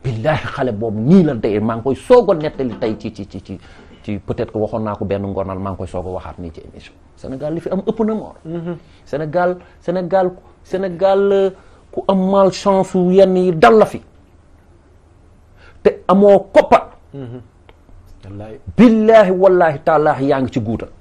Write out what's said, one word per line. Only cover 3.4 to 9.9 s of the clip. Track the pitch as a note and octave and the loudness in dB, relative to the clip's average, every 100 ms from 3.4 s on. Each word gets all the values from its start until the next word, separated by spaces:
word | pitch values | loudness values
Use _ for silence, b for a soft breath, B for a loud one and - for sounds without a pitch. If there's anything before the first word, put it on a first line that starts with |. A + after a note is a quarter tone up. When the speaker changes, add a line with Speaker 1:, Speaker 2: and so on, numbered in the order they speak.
Speaker 1:
ci, | - G2 b b b b | -16 -18 b b b b
ci | - G2+ | -12 -10
peut-être | - A#2 A2 | -8 -8 -6
que | G#2+ | -4
waxoon | G#2+ A#2 | -4 -4
naa | G#2+ G2+ | -8 -8
ko | G2+ | -6
benn | G2 G2 | -6 -6
ngonal, | F#2+ F#2+ F#2+ | -6 -8 -8
maa | G2 | -10
ngi | F#2+ | -10
koy | F#2 | -10
soog | F2+ F2+ | -10 -10
a | |
waxaat | F2+ E2+ D#2+ | -10 -12 -14
nii | E2+ | -16
ci | D#2+ - | -16 -20
émission. | - - _ _ _ | -20 -20 _ _ _
Sénégal | - C3 D3 | -14 -10 -8
li | E3 | -8
fi | - | -6
am | F#3+ G3 | -6 -6
ëpp | - G#3+ | -4 -4
na | |
moor. | G#3+ D3+ - | -4 -12 -18
Speaker 2:
Mhm. | D#3+ E3+ E3 E3+ b b - | -12 -10 -10 -12 b b -10
Speaker 1:
Sénégal, | C#3 D#3 F3+ F3+ F3+ b b | -8 -4 -2 -2 -4 b b
Sénégal, | - | -6